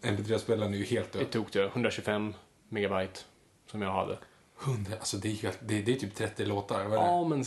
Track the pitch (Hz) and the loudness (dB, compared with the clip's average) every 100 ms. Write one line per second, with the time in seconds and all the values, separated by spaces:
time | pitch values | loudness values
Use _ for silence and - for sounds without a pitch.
0 | - 101 107 110 - 107 101 101 101 113 | -2 0 2 0 2 2 2 2 2 0
1 | - 101 - 113 104 98 98 123 113 - | 0 -2 0 0 2 2 2 4 2 2
2 | 107 104 107 - - _ _ 110 98 95 | 0 0 -2 -6 -18 _ _ 0 2 2
3 | 95 - - - _ _ - 107 95 95 | -2 -6 -18 -20 _ _ -10 -4 0 0
4 | 98 - - - _ - 139 117 95 107 | 0 -4 -10 -20 _ -6 -2 -2 -4 -4
5 | - 101 107 104 104 - 107 107 98 135 | -4 -4 -4 -2 -4 -4 -2 0 2 0
6 | 98 - 107 - 101 101 - 101 101 110 | -2 -4 -4 -2 -2 -2 -2 -2 2 4
7 | 175 175 165 139 | 4 4 2 0